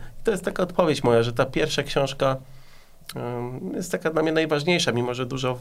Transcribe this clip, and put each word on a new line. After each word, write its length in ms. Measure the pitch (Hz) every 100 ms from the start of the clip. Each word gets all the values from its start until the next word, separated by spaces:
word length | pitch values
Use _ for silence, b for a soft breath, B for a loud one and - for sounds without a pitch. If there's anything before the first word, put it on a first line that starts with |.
| B B
I 40 |
to 60 | -
jest 140 | 190
taka 180 | 180 190
odpowiedź 420 | 180 - 175 139
moja, 180 | 135 117
że 100 | 117
ta 140 | 117 131
pierwsza 360 | 160 156 147
książka, 540 | - - 139 - 135 131 - B B B B B - 135
em, 560 | 120 120 120 127 185
jest 180 | - 180
taka 180 | 190 160
dla 120 | 160
mnie 100 | 160
najważniejsza, 600 | 160 160 151 147 175 160
mimo 220 | 117 123
że 120 | 123 127
dużo 320 | 131 127 123